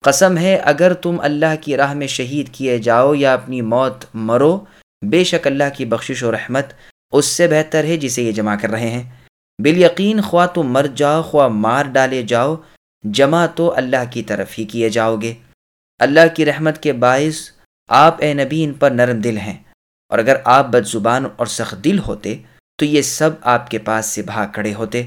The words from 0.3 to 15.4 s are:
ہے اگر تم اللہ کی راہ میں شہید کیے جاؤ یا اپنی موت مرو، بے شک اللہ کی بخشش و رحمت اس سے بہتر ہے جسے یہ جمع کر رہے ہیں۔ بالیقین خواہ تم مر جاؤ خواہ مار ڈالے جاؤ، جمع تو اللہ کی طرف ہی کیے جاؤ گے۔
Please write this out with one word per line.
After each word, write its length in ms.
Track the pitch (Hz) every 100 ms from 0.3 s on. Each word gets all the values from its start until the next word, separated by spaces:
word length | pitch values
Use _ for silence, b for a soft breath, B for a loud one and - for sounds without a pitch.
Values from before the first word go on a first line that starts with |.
| 180
ہے 160 | 180 190 -
اگر 200 | 147 180 175
تم 100 | 175 175
اللہ 320 | 147 147 160 156
کی 100 | 151 135
راہ 160 | 139
میں 140 | 143 139
شہید 400 | - 123 147 131
کیے 240 | - 135 123 113
جاؤ 220 | 117 135 147
یا 180 | 139
اپنی 260 | 127 127 127 113
موت 240 | 117 131 127 - 113 110
مرو، 240 | 120 143 190 B B B _
بے 200 | 101 160
شک 240 | 180 170 139
اللہ 220 | 139 143 135
کی 80 | 120
بخشش 380 | 113 - 127
و 80 | 120
رحمت 360 | 110 - 127 143 - b b _
اس 120 | 139 147
سے 200 | - 175
بہتر 360 | 156 156 160
ہے 120 | 151 170
جسے 180 | 139 120
یہ 80 | 120
جمع 240 | 107 107 104
کر 80 | 110
رہے 200 | 110 117
ہیں۔ 160 | 120 123 b b _ _ _
بالیقین 580 | 127 170 175 - 196 220
خواہ 260 | 208 170 175
تم 120 | 175 143
مر 120 | 127 143 120
جاؤ 260 | 143 156
خواہ 280 | 160 147 135 107 110
مار 200 | 127 143 131
ڈالے 240 | 131 131 110
جاؤ، 240 | 117 135 160 b b _ _
جمع 420 | 107 104 135 165 165 -
تو 100 | 170 -
اللہ 260 | 127 131 123
کی 100 | 120
طرف 260 | 107 104 95 -
ہی 40 | 107
کیے 160 | 110 113
جاؤ 260 | 107 113 113
گے۔ 120 | 110 117